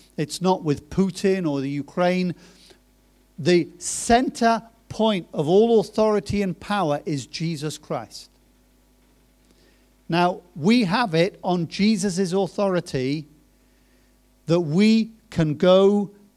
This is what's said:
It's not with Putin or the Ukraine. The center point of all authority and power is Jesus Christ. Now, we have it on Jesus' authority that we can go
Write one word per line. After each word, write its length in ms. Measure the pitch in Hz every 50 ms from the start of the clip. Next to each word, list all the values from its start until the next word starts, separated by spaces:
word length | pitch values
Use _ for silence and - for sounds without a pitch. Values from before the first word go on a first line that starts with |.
| - _ _
It's 260 | - 156 147 - -
not 220 | 175 185 185 185 185
with 260 | 156 147 - - -
Putin 580 | - - 190 190 - - - 196 190 196 180 156
or 120 | 143 139
the 100 | 135 139
Ukraine. 640 | 143 143 139 - - 180 180 180 180 185 180 180 165 - - - _ _ _ - - _ _ _ _ _ _ _ _ _ _ _ _ -
The 300 | 139 160 180 175 151 - - -
center 840 | - - - - - - 233 240 262 339 - - 233 226 226 220 - - _ _ _ _
point 400 | - - 220 220 214 185 - - -
of 160 | 214 151 143
all 320 | 180 202 220 233 233 220
authority 600 | 185 - - - 214 214 214 208 202 - - 202
and 160 | 202 190 165 -
power 440 | - - 208 202 185 151 143 143 -
is 220 | - 156 139 117 -
Jesus 500 | - - 165 165 170 139 143 156 147 -
Christ. 520 | - - 165 127 110 - - - - - _ _ _ _ _ _ _ _ _ _ _ _ _ _ _ _ _ _ _ _ _ _ _ _ _ _ _ _ _ _ _ _ _ _ _ -
Now, 340 | 165 170 175 180 190 - - _ _
we 300 | 165 139 185 233 247 233
have 280 | 170 185 240 247 208 156
it 240 | 165 170 - - - -
on 240 | 196 180 180 165 -
Jesus' 640 | - - 185 214 226 196 175 208 170 175 196 175
authority 960 | 175 196 196 160 - - 202 196 185 175 160 - - 135 127 131 143 160 147 - _ _ _ _ _ _ _ _ _ _ _ _ _ _ _ _ _ _ _ _ _ _ _
that 160 | - 165 175
we 500 | 175 151 147 180 208 220 220 226 214 220 - _ _ _
can 260 | - 165 165 156 147
go 560 | 143 - 180 185 190 196 196 208 208 202 - - - _ _ _